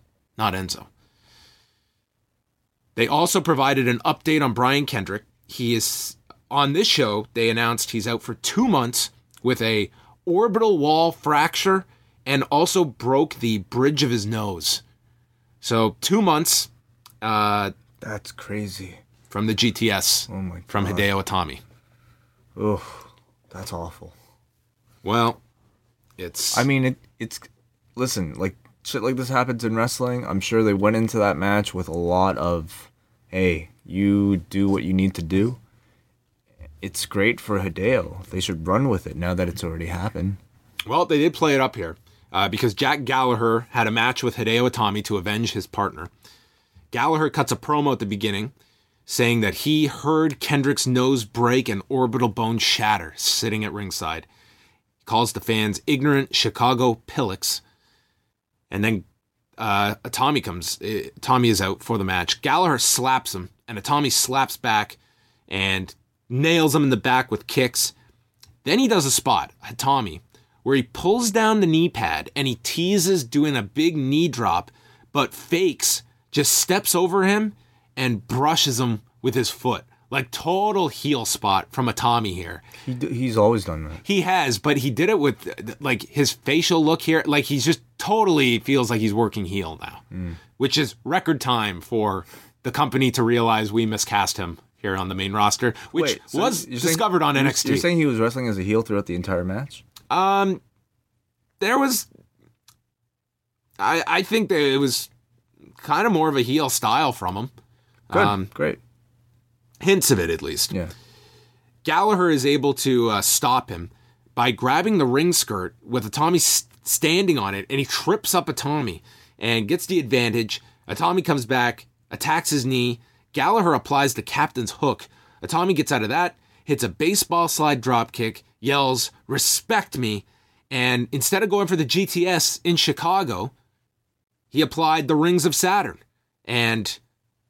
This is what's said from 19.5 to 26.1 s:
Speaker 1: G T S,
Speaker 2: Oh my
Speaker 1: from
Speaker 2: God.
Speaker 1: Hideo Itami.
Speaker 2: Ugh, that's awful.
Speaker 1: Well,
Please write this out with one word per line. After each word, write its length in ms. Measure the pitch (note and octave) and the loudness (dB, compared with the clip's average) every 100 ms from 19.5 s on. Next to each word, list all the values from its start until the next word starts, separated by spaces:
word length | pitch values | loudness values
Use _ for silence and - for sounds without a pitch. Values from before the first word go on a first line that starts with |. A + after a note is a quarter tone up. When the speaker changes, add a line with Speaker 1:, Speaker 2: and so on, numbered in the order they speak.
Speaker 1:
G 180 | G#2 A#2+ | 2 0
T 180 | - A2+ | 2 2
S, 380 | G2 - - - | 2 2 0 -4
Speaker 2:
Oh 40 | F#2+ | -8
my 180 | F#2 F2 - | -8 -10 -4
Speaker 1:
from 180 | G#2 | -2
Speaker 2:
God. 120 | F#2+ F#2+ | 0 2
Speaker 1:
Hideo 280 | G2+ G2 | 2 0
Itami. 360 | F#2+ F#2+ D#2 C2 - - _ _ _ _ _ _ _ - | 0 -2 -2 -8 -18 -20 _ _ _ _ _ _ _ -4
Speaker 2:
Ugh, 220 | G#2 F#2 - - - _ _ _ _ | -2 -2 -6 -18 -20 _ _ _ _
that's 220 | F#2 F#2+ | -16 -10
awful. 400 | E2+ E2+ - E2+ _ _ _ _ _ _ _ _ _ | -10 -10 -14 -20 _ _ _ _ _ _ _ _ _
Speaker 1:
Well, 380 | F#2 A#2 A#2 - _ _ _ _ _ _ _ | -2 0 0 -2 _ _ _ _ _ _ _